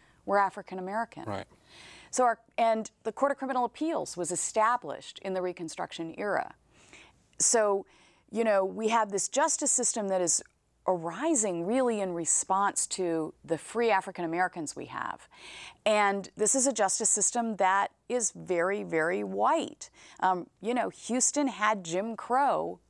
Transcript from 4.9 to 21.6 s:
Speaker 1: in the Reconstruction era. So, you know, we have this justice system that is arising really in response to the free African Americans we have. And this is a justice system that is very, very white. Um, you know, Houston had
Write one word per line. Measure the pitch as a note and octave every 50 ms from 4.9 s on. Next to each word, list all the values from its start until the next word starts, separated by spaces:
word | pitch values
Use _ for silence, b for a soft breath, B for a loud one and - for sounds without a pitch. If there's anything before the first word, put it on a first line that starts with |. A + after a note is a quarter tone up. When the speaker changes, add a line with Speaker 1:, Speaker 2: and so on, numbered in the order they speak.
| C3 - - - - -
Speaker 1:
in | - G3 F#3+
the | F#3
Reconstruction | F3+ F3+ F3 - F3 D#3+ - - E3+ - - - E3+ D#3+ -
era. | - G#3 G#3 F3+ - - - - _ _ B B B B B B B B B B B B B B _
So, | - - - A#3 G#3+ G#3 G3+ G3 F#3+ b b b b b b b b b
you | - A3
know, | A#3 A3 G3+ G3 F#3+
we | F#3+ F#3 G3+ A3 G#3+
have | A3+ A#3 A3 G3+
this | G3 F#3+ - -
justice | - C4 D4+ D#4+ - - D4+ C4+
system | - - A#3+ - - A#3 G#3 G3
that | F#3+ F#3
is | F3+ E3 - - - - _ _ _ _ _ _ _ -
arising | F#3 F3 D#3+ E3+ F3 G3 C#4 E4 D#4+ A3 G#3 G3+ F3 E3+ E3+
really | F#3 A#3+ C4+ B3+ A#3+ A3+ G#3
in | G3 F#3
response | F3 E3+ E3 - - - - - F#3+ G3 G3+ G3 - - - -
to | - - F#3 E3+ E3 D#3+ D#3 D#3 - _ -
the | D3 E3
free | D3+ - - - A3+ A#3+ A3+
African | G3+ F#3+ F#3 G3 F3 - F3
Americans | E3 E3 F3 F#3 F3 - F3 D#3 C#3 -
we | - C3+
have. | - - - - - - - - _ B B B B B B B B B B _
And | G#3+ G#3+ G#3 G#3 G3+ G3 G3 F#3+ - -
this | - G#3 G#3 -
is | C4+ A#3+
a | C#4
justice | A#3+ A3 G#3 F#3 - - A3+ G3
system | - G#3+ F#3 - - A#3+ A#3 A3+ G#3+
that | F3+ G3+ F#3 F#3+ G3 G3+ - - _ _ _
is | A#3 B3 A3 -
very, | - F3 D#3+ E3 F#3 E3+ E3 F#3 G3+ G#3
very | G3+ F3 E3+ D#3+ D#3 E3 F#3 G#3
white. | G#3 G3 F#3+ G3 G#3 B3 D#4 E4+ - - - - - - B B B B B B
Um, | - F#3 F#3 F3+ - - _ _
you | F#3 G#3+ B3
know, | B3 G#3 F#3+
Houston | - - - - A3+ B3+ B3 - - D4 D4
had | C4 G3+ G3